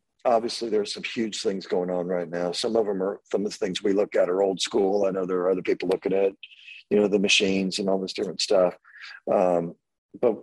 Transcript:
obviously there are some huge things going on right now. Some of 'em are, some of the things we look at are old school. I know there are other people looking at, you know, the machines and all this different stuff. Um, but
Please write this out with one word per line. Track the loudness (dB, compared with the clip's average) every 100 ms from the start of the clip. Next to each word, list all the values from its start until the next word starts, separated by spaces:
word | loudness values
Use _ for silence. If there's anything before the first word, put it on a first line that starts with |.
| _ _
obviously | 2 2 0 -4 -2
there | 0
are | -2
some | -6
huge | -8 -4 -4 -2
things | -4 -4 -2
going | -2 0
on | -2 -2
right | -4 -4
now. | -4 -4
Some | -2 -2 0
of | 0
'em | -2
are, | -4 -6 _
some | -4
of | -4
the | -4
things | -6 -2
we | 0
look | 2 2 0
at | 2
are | 2
old | 2 0
school. | -2 0 2 2 0
I |
know | 0 -2
there | 0
are | 0
other | 0
people | 0 -2 0
looking | -2 0
at, | 2 2 0 -12 -20 -20 -20 0
you | 2
know, | 4
the | 2
machines | 2 2 2 0 0 -2
and | -2
all | -2
this | -2
different | -6 -6 -4
stuff. | 2 4 4 0 _ -20 -20 -12 -2
Um, | 2 4 2 0 -8 _ _ _ -2
but | 0 0